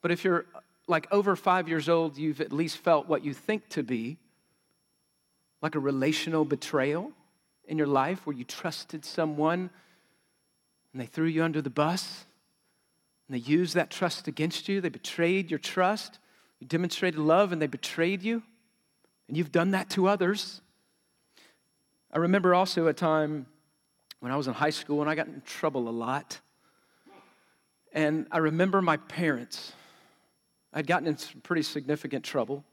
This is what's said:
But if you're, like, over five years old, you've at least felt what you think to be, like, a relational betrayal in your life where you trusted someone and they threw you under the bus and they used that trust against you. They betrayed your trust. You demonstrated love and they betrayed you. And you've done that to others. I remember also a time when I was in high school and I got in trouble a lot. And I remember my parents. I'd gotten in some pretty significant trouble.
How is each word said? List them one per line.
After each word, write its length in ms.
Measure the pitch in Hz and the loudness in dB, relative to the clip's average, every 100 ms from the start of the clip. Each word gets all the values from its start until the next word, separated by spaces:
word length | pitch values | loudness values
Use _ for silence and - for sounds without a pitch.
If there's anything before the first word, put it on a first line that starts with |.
But 80 | 170 | -2
if 120 | 170 | 0
you're, 200 | 190 170 - - _ _ - | 2 0 -2 -18 _ _ -2
like, 200 | 165 - | -2 2
over 240 | 202 202 | 2 2
five 340 | 190 196 185 165 | 2 2 2 2
years 200 | 165 151 | -2 2
old, 300 | 170 165 139 | 2 2 -2
you've 240 | 156 139 | -4 -2
at 100 | 156 | -4
least 240 | 139 165 - | -2 -4 -2
felt 320 | - 156 175 | 4 4 4
what 160 | 151 | -2
you 80 | 147 | -2
think 380 | 131 - 214 _ | -8 -4 -4 _
to 120 | - | -6
be, 360 | 127 123 117 160 _ _ _ _ _ _ _ _ _ _ _ _ _ _ | -2 -4 -4 -10 _ _ _ _ _ _ _ _ _ _ _ _ _ _
like, 140 | 156 156 | -4 -2
a 40 | |
relational 640 | 139 135 139 151 - 160 | -2 0 0 0 0 0
betrayal 680 | 156 139 - 147 131 156 240 - _ _ _ _ | 2 0 0 0 2 0 -6 -14 _ _ _ _
in 140 | - 156 | -8 -2
your 80 | 151 | 2
life 400 | 139 135 185 - | 2 2 -2 -6
where 100 | 135 | -8
you 80 | |
trusted 600 | 123 - 175 - - 165 | -10 -8 -8 -8 -12 -14
someone 680 | - - 156 147 156 175 180 - _ _ _ _ _ _ _ _ _ _ _ | -8 -2 -2 0 0 0 -4 -10 _ _ _ _ _ _ _ _ _ _ _
and 80 | 131 | -12
they 60 | 117 | -8
threw 200 | - 160 | -2 0
you 160 | 160 | 2
under 200 | 165 156 | 0 0
the 80 | 151 | -2
bus 560 | 135 151 185 - - - _ _ _ _ _ _ _ _ _ _ | 0 2 0 -4 -14 -20 _ _ _ _ _ _ _ _ _ _
and 60 | |
they 60 | 131 | -8
used 360 | 120 156 180 180 | 2 2 2 0
that 120 | 156 | -2
trust 400 | - 180 - - | -2 -2 -2 -8
against 400 | 143 156 - - | -4 -4 -4 -2
you. 140 | 196 | -2
They 80 | 180 | -2
betrayed 600 | - - - 170 190 170 | -6 -10 0 2 2 0
your 100 | 156 | -4
trust. 580 | - - 185 214 - - _ _ _ _ | -4 0 2 2 -6 -18 _ _ _ _
You 80 | 131 | -4
demonstrated 520 | 165 175 - 185 156 | -2 -2 0 -2 0
love 340 | 151 170 202 | 4 6 4
and 100 | 170 | 2
they 40 | 151 | -2
betrayed 560 | 131 - - 170 196 | -4 -8 0 0 0
you. 200 | 196 233 220 _ _ _ _ _ _ _ _ | -2 -4 -4 _ _ _ _ _ _ _ _
And 80 | 151 | -4
you've 140 | 165 | 2
done 180 | 170 175 | 2 2
that 180 | 190 190 | 0 -2
to 180 | - 190 | 2 4
others. 520 | 202 180 208 - - _ _ _ _ _ _ _ _ - _ _ _ _ _ _ | 4 2 0 -4 -12 _ _ _ _ _ _ _ _ -20 _ _ _ _ _ _
I 60 | - | 0
remember 360 | 170 190 185 | 4 4 6
also 340 | 180 185 - 165 | 6 4 2 2
a 40 | |
time 540 | 151 170 156 151 151 127 _ _ _ _ _ _ - | 2 2 2 2 -4 -8 _ _ _ _ _ _ -12
when 140 | 123 | -4
I 40 | 139 | -2
was 120 | 131 | -2
in 60 | |
high 160 | 120 151 | 0 0
school 300 | 147 - 147 | 0 -2 0
and 80 | 147 | 0
I 60 | |
got 140 | 156 160 | 0 -4
in 140 | 147 - | -8 -14
trouble 420 | - 160 147 117 | -4 -2 -2 -4
a 20 | |
lot. 500 | 117 117 135 - - _ _ _ _ _ _ _ - _ _ _ _ _ _ _ | -4 -4 -4 -6 -18 _ _ _ _ _ _ _ -20 _ _ _ _ _ _ _
And 340 | - 151 156 - | 0 0 0 -2
I 60 | 170 | 0
remember 440 | 156 160 185 196 | 0 2 2 4
my 140 | 185 156 | 4 2
parents. 760 | - - 170 131 120 - - - - - _ _ _ _ _ _ _ | -2 -2 -2 -2 -6 -12 -14 -18 -20 -20 _ _ _ _ _ _ _
I'd 140 | - 143 | -8 0
gotten 200 | 175 156 | 0 0
in 100 | 147 | -4
some 240 | - 151 | -8 -16
pretty 220 | - 170 | -4 -2
significant 640 | 151 147 135 147 143 135 | -2 -4 -4 -4 -4 -6
trouble. 400 | - 143 113 139 - | -4 -4 -2 -6 -10